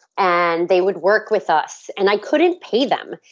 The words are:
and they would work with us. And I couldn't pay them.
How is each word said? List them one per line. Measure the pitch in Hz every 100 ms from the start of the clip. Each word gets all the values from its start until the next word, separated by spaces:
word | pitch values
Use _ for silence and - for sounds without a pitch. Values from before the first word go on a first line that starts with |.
| _ -
and | 190 175 175 165 175
they | 185
would | 185 175
work | 170 208 -
with | 208 -
us. | 156 - - - -
And | 196
I | 208
couldn't | - 302 349 349
pay | - 233 269
them. | 170 - 120 _